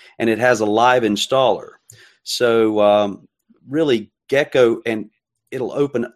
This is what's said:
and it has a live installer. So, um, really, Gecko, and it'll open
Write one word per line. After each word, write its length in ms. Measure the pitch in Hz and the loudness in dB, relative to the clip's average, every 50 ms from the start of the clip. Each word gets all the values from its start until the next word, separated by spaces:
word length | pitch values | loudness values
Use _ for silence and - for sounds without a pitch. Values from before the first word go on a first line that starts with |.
| - - _ - | -20 -18 _ -4
and 100 | 117 117 | -2 -2
it 100 | 110 107 | -2 0
has 220 | 120 127 123 104 | 2 0 2 0
a 60 | 110 | 0
live 360 | 104 107 113 120 127 123 127 | 0 0 2 2 2 2 2
installer. 680 | 117 104 104 101 - - 131 135 131 117 92 80 - - - _ _ _ - - - _ _ _ _ | 0 0 -2 -4 -4 -2 0 0 0 0 0 -4 -8 -16 -20 _ _ _ -20 -20 -20 _ _ _ _
So, 560 | - - - 120 117 113 113 110 110 107 104 | -10 -6 -2 0 0 2 2 2 0 2 2
um, 460 | 104 104 104 104 104 104 92 - _ _ _ _ _ _ _ _ _ 123 | 4 4 4 4 2 -2 -6 -10 _ _ _ _ _ _ _ _ _ -6
really, 420 | 139 156 160 147 120 113 107 - _ _ _ - | -4 -2 0 0 0 -2 -4 -8 _ _ _ -4
Gecko, 540 | 135 139 143 - - 131 123 113 113 - - | -2 -2 -2 0 2 2 2 2 2 -2 -4
and 240 | 117 113 107 - - _ _ _ _ _ _ _ _ | -6 -6 -6 -8 -12 _ _ _ _ _ _ _ _
it'll 220 | 131 127 123 - | -10 -8 -8 -6
open 400 | - 135 143 139 139 120 117 - _ | -4 -4 -2 -2 -2 -4 -6 -6 _